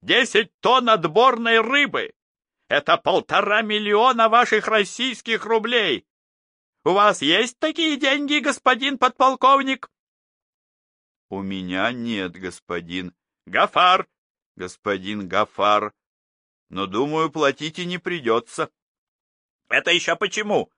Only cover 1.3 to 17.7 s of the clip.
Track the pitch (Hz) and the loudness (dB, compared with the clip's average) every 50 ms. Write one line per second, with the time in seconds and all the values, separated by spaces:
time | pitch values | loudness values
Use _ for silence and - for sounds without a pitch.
1.3 | 254 226 233 226 233 226 220 226 262 285 294 233 - 135 101 - - _ _ _ | 4 2 0 0 2 2 2 2 0 0 0 0 -2 -4 -6 -6 -10 _ _ _
2.3 | _ _ _ _ _ _ _ _ - 143 - - 170 165 _ 143 180 170 120 _ | _ _ _ _ _ _ _ _ -2 -2 2 2 0 2 _ 0 0 0 0 _
3.3 | 151 180 202 202 208 214 226 208 214 214 214 208 208 208 233 254 254 233 226 220 | 0 0 2 2 0 0 0 -2 -4 -4 -2 2 2 4 4 4 4 4 2 4
4.3 | 214 233 247 226 - 214 208 - 214 220 202 175 - - 240 262 233 - - - | 4 4 4 4 2 0 0 2 0 0 0 0 -4 -6 -4 -4 -4 -8 -6 -4
5.3 | 226 214 - 214 226 226 208 226 247 240 214 175 131 95 _ _ _ _ _ _ | -4 -4 -2 0 -2 0 0 0 0 0 0 0 -2 -4 _ _ _ _ _ _
6.3 | _ _ _ _ _ _ _ _ _ _ _ 151 175 202 208 208 196 - 135 139 | _ _ _ _ _ _ _ _ _ _ _ 0 2 4 4 4 2 2 0 0
7.3 | 165 196 240 240 - _ - 311 311 339 330 311 294 247 294 269 277 294 285 277 | 2 2 0 -2 -4 _ -4 -4 -2 -2 -2 -2 -2 -2 0 0 0 0 -2 -2
8.3 | 294 302 262 294 269 - _ 262 254 226 269 277 277 254 - 254 247 _ 262 262 | -2 -2 -2 -2 -4 -2 _ 0 0 0 0 -6 -2 0 0 -2 2 _ 2 2
9.3 | 269 254 - 262 277 277 269 269 269 254 - - _ _ _ _ _ _ _ _ | 2 4 4 4 4 4 2 -2 -4 -6 -8 -20 _ _ _ _ _ _ _ _
10.3 | _ _ _ _ _ _ _ _ _ _ _ _ _ _ _ _ _ _ _ _ | _ _ _ _ _ _ _ _ _ _ _ _ _ _ _ _ _ _ _ _
11.3 | 95 95 98 98 98 95 92 90 90 95 98 117 123 127 117 117 113 104 95 90 | -12 -10 -8 -8 -8 -8 -8 -6 -4 -2 -2 -4 -4 -6 -8 -6 -6 -4 -6 -8
12.3 | 85 90 92 90 85 - _ _ 87 87 87 85 87 92 92 90 _ _ _ _ | -8 -10 -12 -12 -12 -12 _ _ -8 -8 -8 -8 -10 -10 -10 -10 _ _ _ _
13.3 | _ _ _ - 90 113 175 214 - 160 175 180 185 190 185 _ _ _ _ _ | _ _ _ -8 -2 -2 -2 0 0 0 2 2 2 0 -2 _ _ _ _ _
14.3 | _ _ _ _ _ - 92 90 - _ _ 104 101 95 92 95 104 107 101 90 | _ _ _ _ _ -12 -12 -12 -12 _ _ -4 -4 -4 -4 -8 -8 -8 -8 -4
15.3 | 90 98 107 - _ - 98 104 104 104 104 107 _ _ _ _ _ _ _ _ | -2 -2 -2 -2 _ 0 2 2 4 2 0 -2 _ _ _ _ _ _ _ _
16.3 | _ _ _ _ _ _ _ _ 87 87 98 95 92 107 135 147 151 160 160 160 | _ _ _ _ _ _ _ _ -8 -8 -8 -4 -2 -4 -2 -2 -2 -2 -2 -2
17.3 | - 160 151 139 139 - 151 156 | -2 0 0 0 0 -2 -8 -12